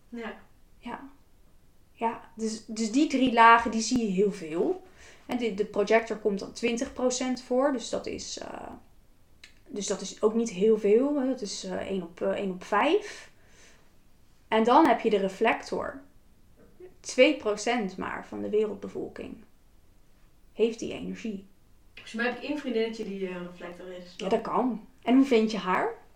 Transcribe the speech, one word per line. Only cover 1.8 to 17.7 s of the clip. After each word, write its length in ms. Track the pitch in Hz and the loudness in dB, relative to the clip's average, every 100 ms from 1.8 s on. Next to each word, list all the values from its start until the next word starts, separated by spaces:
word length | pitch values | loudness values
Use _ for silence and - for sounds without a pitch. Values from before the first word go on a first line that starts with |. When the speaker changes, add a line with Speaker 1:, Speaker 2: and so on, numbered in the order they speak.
| _ | _
Speaker 2:
Ja, 280 | - 233 - - - | -4 -4 -4 -12 -6
dus, 300 | 220 220 - | -6 -6 -8
dus 260 | 220 220 | -4 0
die 160 | 240 311 | 2 2
drie 260 | 262 254 | 4 4
lagen, 380 | 226 226 233 233 | 8 10 10 6
die 100 | 226 | -2
zie 180 | 220 254 220 | 0 0 0
je 60 | |
heel 200 | 185 208 | 2 2
veel. 520 | 180 160 165 254 370 - - - - - | 0 -4 -2 0 -2 -8 -20 -20 -18 -8
En 120 | 240 | -4
de, 160 | 233 | -2
de 120 | 196 208 | -2 -2
projector 520 | 202 202 226 226 208 | 0 4 4 2 -2
komt 220 | 220 190 | -2 -2
dan 120 | - | -4
twintig 400 | - 233 233 269 | -4 -2 -2 -6
procent 480 | - 254 254 254 247 | -2 -2 0 -2 -4
voor, 300 | - 247 285 | -2 0 2
dus 180 | 254 - | 0 -4
dat 160 | - - | -6 -6
is, 340 | - - - | -10 -10 -10
eh, 280 | - - - - - - - - - - - - - | -10 -12 -14 -16 -20 -20 -20 -20 -20 -20 -20 -20 -12
dus 200 | 240 196 | -8 -4
dat 140 | 190 | -6
is 200 | 190 - | -8 0
ook 120 | 214 | 0
niet 160 | 226 226 | 2 -2
heel 280 | 175 220 214 | 2 4 4
veel, 420 | 202 220 277 294 | 6 4 4 0
hè. 80 | 262 | 0
Dat 140 | 254 | -2
is, 220 | 196 - | -6 -8
eh, 100 | 190 185 | -8 -6
één 260 | - 196 | -4 -6
op, 180 | 170 - | -6 -4
eh, 80 | 202 | -2
één 220 | 190 196 | -2 -4
op 120 | 185 | -6
vijf. 680 | - 208 269 403 - - - - - - - - - - - - - - - | -2 2 4 2 0 -14 -20 -20 -20 -20 -20 -20 -20 -20 -20 -20 -20 -20 -2
En 160 | 220 | 2
dan 240 | 226 277 311 | 6 6 6
heb 120 | 226 | 4
je 100 | 226 | 2
de 80 | 208 | 0
reflector. 840 | 196 - 226 - - - - - - - - - - - - - - - | 0 0 0 0 -4 -8 -6 -10 -18 -20 -20 -20 -20 -20 -20 -20 -20 -18
Twee 380 | - - 285 302 | -2 4 6 4
procent 600 | 214 202 - | -2 -4 -2